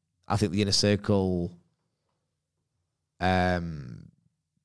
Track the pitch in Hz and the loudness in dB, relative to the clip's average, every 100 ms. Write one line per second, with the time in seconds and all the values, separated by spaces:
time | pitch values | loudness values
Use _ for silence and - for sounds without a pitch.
0 | _ _ - 101 101 98 98 - 104 101 | _ _ -4 0 0 0 0 2 2 2
1 | - 101 95 90 85 - _ _ _ _ | 2 0 0 -2 -4 -10 _ _ _ _
2 | _ _ _ _ _ _ _ _ _ _ | _ _ _ _ _ _ _ _ _ _
3 | _ _ 90 92 90 90 85 76 62 50 | _ _ 0 2 2 0 -4 -8 -12 -16
4 | 50 _ _ _ _ _ | -20 _ _ _ _ _